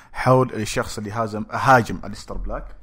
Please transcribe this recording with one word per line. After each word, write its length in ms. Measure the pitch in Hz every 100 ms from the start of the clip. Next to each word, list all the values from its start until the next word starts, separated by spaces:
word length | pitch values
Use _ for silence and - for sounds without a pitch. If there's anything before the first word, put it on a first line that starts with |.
| -
حول 400 | - 127 131 127
الشخص 440 | 110 104 127 113 -
اللي 140 | 104
هازم، 340 | 113 113 107 107
هاجم 480 | 110 127 131 107 95 98
أليستر 320 | 104 - 95
بلاك. 280 | - 123 - -